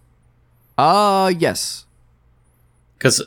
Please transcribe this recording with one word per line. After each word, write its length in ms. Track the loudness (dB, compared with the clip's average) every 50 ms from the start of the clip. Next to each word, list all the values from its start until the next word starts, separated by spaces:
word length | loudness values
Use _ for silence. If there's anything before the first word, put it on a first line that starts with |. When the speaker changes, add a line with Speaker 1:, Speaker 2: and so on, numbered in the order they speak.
| _ _ _ _ _ _ _ _ _ _ _ _ _ _ -2
Speaker 1:
Uh, 560 | 0 2 2 2 2 2 2 2 0 0 0 0 0
yes. 460 | -2 -2 -2 -4 -8 -10 -12 -14 -18 _ _ _ _ _ _ _ _ _ _ _ _ _ _ _ _ _ _ _ _ _ _ -2
Speaker 2:
'Cause 240 | -2 0 0 -2 -6